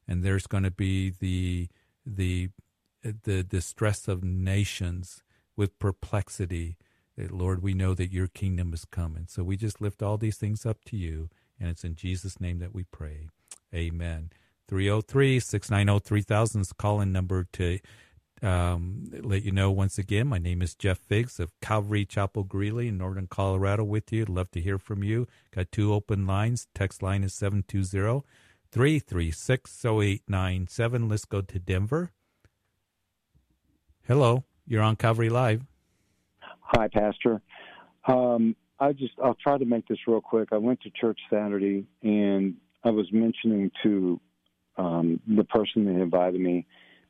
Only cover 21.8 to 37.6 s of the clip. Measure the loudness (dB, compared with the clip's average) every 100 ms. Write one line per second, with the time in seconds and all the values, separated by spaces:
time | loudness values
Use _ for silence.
21.8 | 0 -2 -2 -2 -2 -4 -4 -4 -4 -4
22.8 | -4 -4 -4 -6 -8 -2 0 2 2 0
23.8 | 0 -2 -2 -4 -2 -2 -4 -4 -4 -4
24.8 | -4 -4 -2 -2 -4 _ _ -6 -4 0
25.8 | 2 2 0 0 0 0 0 -2 -6 -4
26.8 | -4 -2 -2 0 -2 -2 -2 -2 -2 -2
27.8 | 0 0 0 -2 -4 _ _ _ _ 2
28.8 | 2 2 -2 -2 -2 -4 -2 -2 -2 -6
29.8 | 0 2 2 0 -2 -2 0 -2 -4 -2
30.8 | -2 0 0 -2 -2 -4 -4 -6 -2 0
31.8 | 0 -2 -4 _ _ _ _ _ _ _
32.8 | _ _ _ _ _ _ _ _ _ _
33.8 | _ _ 0 4 4 4 -2 _ -2 2
34.8 | 2 2 2 2 2 2 2 0 -2 _
35.8 | _ _ _ _ _ _ -20 -16 0 2
36.8 | 2 2 2 2 0 0 _ -20